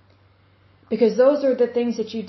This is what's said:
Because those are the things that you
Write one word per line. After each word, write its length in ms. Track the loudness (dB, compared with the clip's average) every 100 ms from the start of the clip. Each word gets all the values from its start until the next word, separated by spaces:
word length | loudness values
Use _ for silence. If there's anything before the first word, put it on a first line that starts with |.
| _ _ _ _ _ _ _ _ _
Because 260 | 0 2 4
those 260 | 4 2 0
are 80 |
the 160 | 0 -2 -2
things 180 | -4 -4
that 160 | -6
you 80 | -8